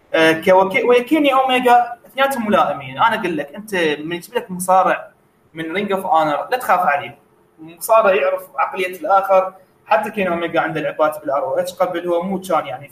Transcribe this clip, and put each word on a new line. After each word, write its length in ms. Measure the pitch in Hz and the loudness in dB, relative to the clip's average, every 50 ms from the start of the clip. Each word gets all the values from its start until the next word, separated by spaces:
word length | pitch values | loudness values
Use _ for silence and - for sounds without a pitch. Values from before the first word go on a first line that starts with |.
| _ _ - | _ _ 0
آه، 180 | 160 160 160 | 2 2 2
كوكي-، 520 | 160 160 - 190 185 185 190 190 - 247 226 | 2 2 2 4 4 6 4 4 2 0 2
ويا 200 | 233 247 247 240 | 4 4 4 4
كيني 300 | - 302 320 294 277 262 | 2 2 2 2 4 2
أوميجا 600 | 269 262 262 254 254 254 240 240 240 240 - - - - - | 2 2 2 0 2 4 6 6 6 4 2 -4 -12 -16 -10
اثنيناتهم 400 | - 269 269 269 262 240 220 208 | -2 0 0 0 0 -2 -2 0
ملائمين. 500 | 196 170 147 143 139 135 131 131 131 147 | 2 2 2 0 -2 -6 -8 -10 -4 0
أنا 180 | 202 233 - | 0 0 0
أقول 220 | 214 - 175 165 147 | 0 -2 -4 -4 -6
لك، 180 | - - - | -6 -8 -12
أنت 200 | 214 214 - 196 | -16 -10 -6 -4
من 400 | 180 165 156 147 143 151 165 170 | -2 0 0 -2 -2 -4 -8 -8
يجيب 200 | 175 - - - | -8 -10 -8 -6
لك 160 | 240 - - | -6 -6 -6
مصارع 600 | 185 180 185 - 185 190 180 175 151 - - - _ _ _ _ _ _ _ _ - | -8 -6 0 4 4 4 4 4 0 -2 -4 -10 _ _ _ _ _ _ _ _ -12
من 180 | 160 160 160 | -10 -10 -6
رينج 200 | 165 196 214 196 | -4 -4 -2 -2
اوف 140 | 196 185 - | -2 -4 0
اونر 420 | - 160 160 156 151 147 143 - - | 0 2 2 2 2 0 -2 -2 -4
لا 60 | 247 254 | -4 -4
تخاف 220 | - - 196 175 | 0 0 0 2
عليه، 380 | 180 151 143 - - - - - _ _ _ _ _ _ _ _ | 2 0 0 -2 -4 -8 -14 -18 _ _ _ _ _ _ _ _
مصارع 540 | 160 160 170 - - - 220 220 208 196 185 | -20 -20 -16 -12 -2 2 4 4 4 4 2
يعرف 340 | - 185 185 185 - - - - | 2 2 0 -2 -4 -6 -8 -6
عقلية 440 | 165 165 170 180 190 185 180 185 - | -4 -4 -4 -4 -4 -6 -6 -6 -6
الآخر. 540 | 156 156 196 190 190 196 190 185 185 185 - - _ _ _ _ _ | -2 2 2 2 4 4 2 2 2 0 -4 -14 _ _ _ _ _
حتى 260 | - 214 220 214 214 | 0 0 0 0 -2
كيني 180 | - 208 190 180 | -4 -4 -2 -2
أوميجا 300 | 170 170 170 160 147 160 | -2 -2 -4 -2 -2 -2
عنده 220 | 151 160 156 151 | -2 -2 -4 -4
لعبات 380 | 143 143 139 - 156 151 151 156 | -4 -4 -2 0 0 -2 -2 -4
بالآر 240 | 143 147 135 143 131 | -6 -4 -4 -2 -2
أو 160 | 131 135 175 | -2 -2 -2
إتش 140 | 180 180 - | -4 -4 -4
قبل، 340 | - 185 - - 170 170 175 | -2 -2 -2 -2 -4 -4 -2
هو 140 | 170 170 | -2 -2
مو 200 | 175 196 190 180 | -2 -2 -6 -6
كان 240 | - - 170 151 - | -4 -2 -2 -2 -2
يعني، 260 | 139 139 - 143 - | -4 -8 -14 -14 -18